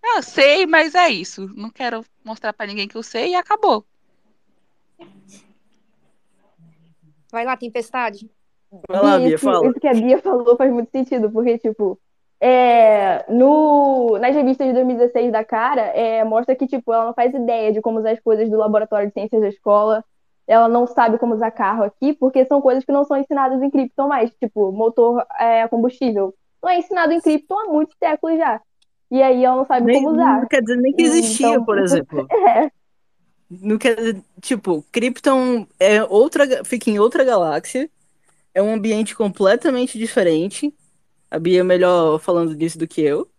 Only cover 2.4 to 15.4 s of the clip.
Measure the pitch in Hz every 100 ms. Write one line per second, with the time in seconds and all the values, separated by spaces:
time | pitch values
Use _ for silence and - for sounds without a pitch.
2.4 | 220 - 208 208 202 226 - 226 285 359
3.4 | - 427 403 220 _ _ _ _ _ _
4.4 | _ _ _ _ _ _ 339 196 196 -
5.4 | _ _ _ _ _ _ _ _ _ _
6.4 | _ _ 165 _ _ _ 156 _ _ 226
7.4 | 240 254 240 240 233 254 233 202 220 _
8.4 | _ _ _ 190 - 185 202 190 165 156
9.4 | 269 180 254 247 294 226 240 262 392 247
10.4 | 233 240 262 240 233 262 262 247 214 220
11.4 | 247 233 226 220 202 196 _ _ _ _
12.4 | 247 254 247 233 220 214 196 170 - 233
13.4 | 262 302 311 294 277 262 233 202 247 285
14.4 | 262 262 269 247 254 240 240 262 247 214